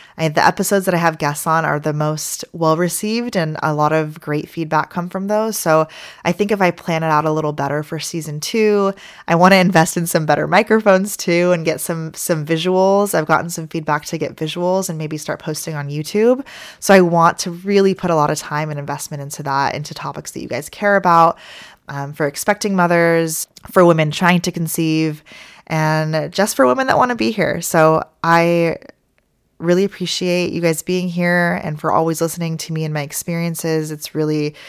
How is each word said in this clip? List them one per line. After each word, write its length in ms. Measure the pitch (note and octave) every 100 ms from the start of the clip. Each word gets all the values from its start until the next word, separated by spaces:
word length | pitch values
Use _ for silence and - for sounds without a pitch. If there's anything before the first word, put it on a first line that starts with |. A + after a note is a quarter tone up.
| - -
I, 120 | D#3+
the 140 | D3+
episodes 440 | - - F#3+ G3+ F#3
that 80 |
I 40 | F3
have 200 | E3+ D#3+
guests 280 | D3 D3 -
on 200 | D#3+ D#3
are 120 | D3
the 140 | D3+
most 540 | D3+ D3+ D#3 - - -
well-received, 840 | E3+ D#3+ D#3+ F3 - G#3+ A3+ A#3+ G#3
and 220 | D#3 D#3
a 120 | D#3
lot 180 | D3+ D3+
of 300 | D#3 D3+ D3+
great 260 | - D3+ -
feedback 400 | - D#3+ D#3 D#3
come 220 | - F3
from 160 | F#3+ G3
those. 320 | G#3 A3 G3+
So 280 | E3+ D#3 D#3 - - -
I 80 | -
think 180 | F3 G#3
if 120 | G#3
I 80 | F#3
plan 320 | F3 - D#3+
it 60 | D#3+
out 180 | D3+ D#3
a 40 |
little 220 | D#3 D3+
better 300 | D3+ C#3 C#3+
for 160 | D3+ D#3+
season 420 | - E3+ D#3 D3
two, 540 | D3 A3+ A3 G#3 G3 G3 - - -
I 60 |
wanna 220 | E3+ F3+ F#3+
invest 420 | F3+ F3 E3 -
in 80 | E3
some 180 | F3
better 220 | D#3 D3 D3+
microphones 680 | F3 G#3+ A3 G#3+ F#3+ G3+ -
too 340 | - E3+ F3
and 100 | F3 D#3+
get 160 | D#3
some, 320 | - E3 D#3+
some 320 | - - E3 D3+
visuals. 680 | E3 E3+ F#3 F#3+ G3 G3+
I've 120 | F3 D#3
gotten 240 | D#3 E3+
some 180 | E3+ D#3+
feedback 380 | E3 D#3 D3+ -
to 100 | E3
get 200 | D3+ -
visuals 520 | D#3 F3 F3 F#3+ F#3
and 80 | D#3+
maybe 220 | D#3 D3+
start 220 | - -
posting 340 | - D#3 -
on 160 | D#3 C#3+
YouTube. 520 | D3 D3+ G#3 A3+ B3+ C4+ - - -
So 140 | -
I 80 | G3
want 360 | F3 E3+ E3 -
to 100 | F#3
really 420 | E3+ F#3+ G3+ G3
put 180 | F#3 F3+
a 40 |
lot 160 | E3 D3
of 80 | D3+
time 320 | - D3 D#3
and 100 | D3
investment 420 | C#3 D3 - D3
into 200 | C#3+ -
that, 320 | C3+ C3+ C#3
into 180 | B2 D3
topics 380 | - C#3+ D3 D3
that 100 | -
you 80 | -
guys 220 | A#2+ D3
care 260 | - G#3 G3+
about. 420 | F#3 E3+ E3 - - - - - -
Um, 240 | C#3 C#3
for 140 | D3+ D3
expecting 480 | C#3+ - G3+ G#3+ F#3+
mothers, 720 | F3 F3 E3+ E3 E3 D#3+ - - -
for 140 | -
women 280 | F3 D#3+ D3+
trying 280 | D3 F3+ F3
to 100 | F3
conceive, 720 | E3+ D#3+ - D#3+ D#3+ D#3+ D3+ - - - - -
and 680 | D#3+ D#3 D#3 D#3 D#3 D3+
just 220 | F3 G#3
for 100 | -
women 220 | B3+ B3+ C4
that 100 | -
wanna 200 | B3 A#3
be 160 | A3+
here. 280 | A3 D3+ -
So 420 | - F3 D#3 D#3+ - _
I 560 | E3 E3+ E3+ E3+ E3 - - - _ _ _ _ _ -
really 260 | E3 F3
appreciate 680 | G3+ - F3 - F3+ F3+ F3
you 80 | -
guys 220 | E3+ D#3+
being 260 | - F3+ F#3
here 520 | F3 F3 F3 F3 F3+
and 180 | - D3+
for 120 | D#3+
always 280 | C#3 E3 D#3+
listening 360 | E3 E3+ E3 D#3+
to 140 | -
me 120 | D#3+
and 100 | D#3
my 80 | D3+
experiences. 880 | D3 - - E3+ E3+ E3 E3 D#3+ D#3
It's 240 | D3+ -
really, 400 | D#3 D#3 D3+ D3 D3